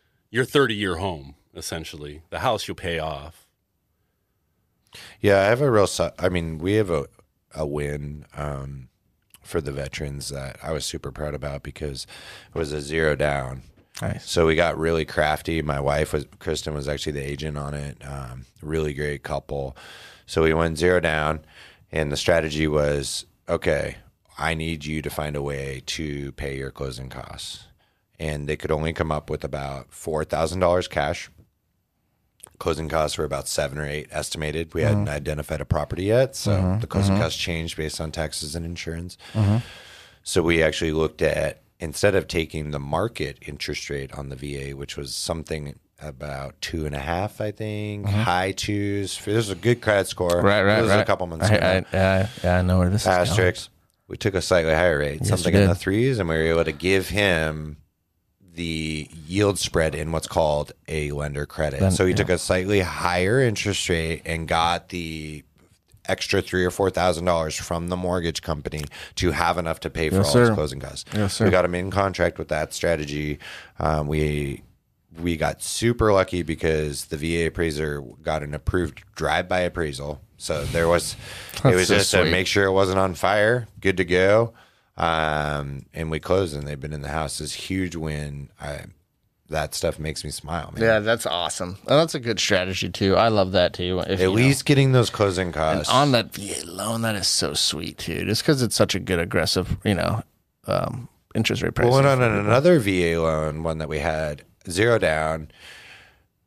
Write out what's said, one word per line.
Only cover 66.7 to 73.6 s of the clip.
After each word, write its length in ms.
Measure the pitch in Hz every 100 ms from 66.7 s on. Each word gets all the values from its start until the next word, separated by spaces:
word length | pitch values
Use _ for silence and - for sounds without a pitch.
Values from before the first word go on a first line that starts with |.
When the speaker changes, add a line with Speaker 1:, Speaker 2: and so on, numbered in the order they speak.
| - 95
Speaker 2:
thousand 340 | 87 90 80
dollars 320 | 90 85 80 -
from 320 | 90 85 85
the 80 | 90
mortgage 460 | 90 90 85 78
company 420 | - 76 71 76 73 - - -
to 160 | 90
have 260 | 76 85 87
enough 220 | 82 80
to 100 | 80
pay 200 | 80 80
for 80 | 92
Speaker 3:
Yes, 180 | 95 123
Speaker 2:
all 60 |
his 80 | 120
Speaker 3:
sir. 40 |
Speaker 2:
closing 280 | 104 76 67
costs. 240 | 65 71 -
Speaker 3:
Yes, 220 | 104 101 -
sir. 100 | 104
Speaker 2:
We 40 |
got 120 | 90
him 120 | 87 87
in 160 | 95
contract 460 | 98 98 90 85 -
with 120 | 80
that 240 | 78 78
strategy. 640 | - 85 82 76 73 76 73 - -